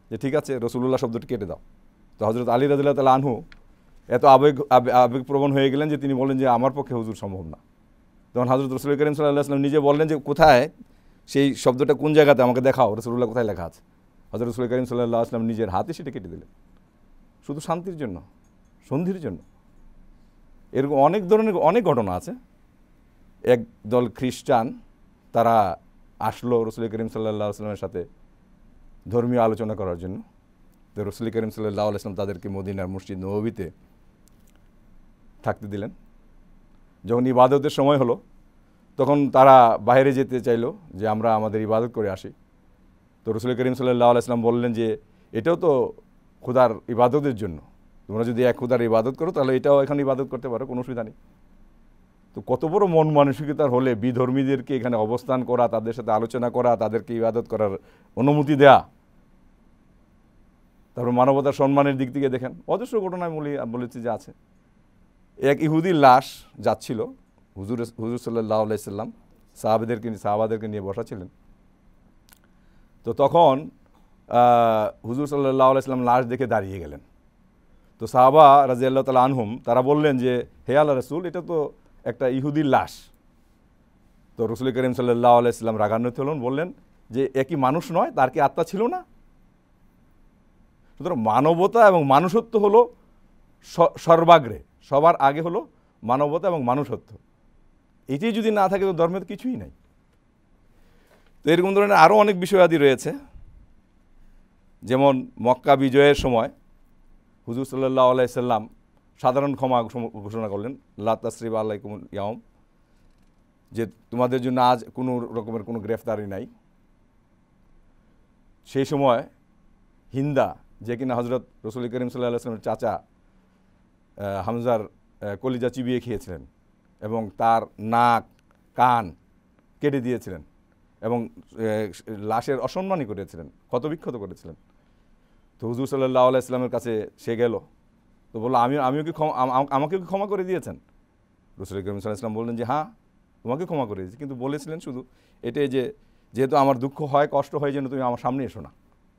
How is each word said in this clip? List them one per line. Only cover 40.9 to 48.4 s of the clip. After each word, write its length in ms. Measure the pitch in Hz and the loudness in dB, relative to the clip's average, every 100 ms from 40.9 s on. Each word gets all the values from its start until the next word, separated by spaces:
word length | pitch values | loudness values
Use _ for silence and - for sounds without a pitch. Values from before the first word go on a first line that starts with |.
| 92 | -6
যে 120 | 110 | -4
আমরা 280 | 107 113 110 | 0 0 0
আমাদের 260 | 107 107 | 0 -4
ইবাদত 300 | 107 110 120 | -2 -2 -2
করে 180 | 117 104 | -4 -6
আসি। 200 | 95 104 - _ _ _ _ _ _ _ _ 113 | -6 -12 -20 _ _ _ _ _ _ _ _ -6
তো 80 | |
রসুল 220 | 107 123 120 | -4 -2 -2
করিম 180 | 127 | -2
সাল্লাল্লাহু 380 | 127 127 120 120 | -2 0 4 4
আলাইহি 140 | 120 117 | 4 2
সাল্লাম 200 | 120 113 | 0 0
বললেন 280 | 120 120 | 0 -2
যে 240 | 113 113 107 _ _ _ | -2 -2 -4 _ _ _
এটাও 240 | - 160 175 | -4 -2 0
তো 380 | 175 131 110 - _ _ _ _ | 2 0 -2 -8 _ _ _ _
খোদার 280 | - 127 120 104 - | -2 2 2 2 -6
ইবাদতের 460 | 117 123 147 143 104 | 2 2 2 -2 -4
জন্য, 260 | 101 76 - _ _ _ - | -8 -12 -18 _ _ _ -10
তোমরা 160 | 107 | -6
যদি 200 | 117 120 | -4 0